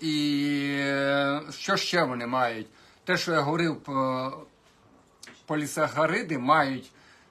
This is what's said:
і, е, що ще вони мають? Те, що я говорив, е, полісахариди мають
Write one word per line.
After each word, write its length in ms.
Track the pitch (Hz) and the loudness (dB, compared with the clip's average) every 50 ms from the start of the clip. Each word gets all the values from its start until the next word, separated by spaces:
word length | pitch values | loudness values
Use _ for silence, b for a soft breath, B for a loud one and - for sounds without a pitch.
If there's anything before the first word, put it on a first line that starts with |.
і, 600 | 160 160 151 151 147 147 143 143 143 147 143 143 139 143 143 139 | -4 -2 0 2 2 2 2 2 2 0 0 0 0 -2 -2 -2
е, 600 | 139 139 139 139 139 139 139 143 143 139 143 151 156 - - - | 0 0 0 0 2 2 2 2 2 0 0 -2 -4 -8 -12 -10
що 180 | - - 196 | -4 -2 -2
ще 260 | - - - 175 175 160 | -2 0 0 2 2 2
вони 220 | 131 127 120 120 | 2 0 -4 -4
мають? 400 | 120 127 127 127 117 113 110 107 - B B B B B B B | -2 0 0 0 0 0 -4 -10 -12 B B B B B B B
Те, 120 | - 185 | -2 -2
що 160 | 175 - 170 165 | 0 0 0 0
я 80 | 156 | 0
говорив, 360 | 139 139 160 165 170 160 139 - - - | 2 0 0 0 0 0 -2 -4 -6 -6
е, 420 | 139 135 131 131 127 127 131 135 131 - - - _ _ _ _ _ _ _ _ _ _ _ _ _ _ - - - - _ | -2 -2 0 0 -2 -2 -4 -6 -8 -10 -16 -20 _ _ _ _ _ _ _ _ _ _ _ _ _ _ -20 -20 -20 -20 _
полісахариди 920 | - 156 151 151 135 - 165 151 143 - 156 160 160 175 220 247 160 156 131 | -4 -4 -2 -2 -4 0 0 0 0 2 2 2 4 4 0 -2 -2 -4 -2
мають 520 | 123 135 156 160 143 135 131 127 - - b b b b b b b b | 4 4 6 6 6 2 0 -6 -8 -14 b b b b b b b b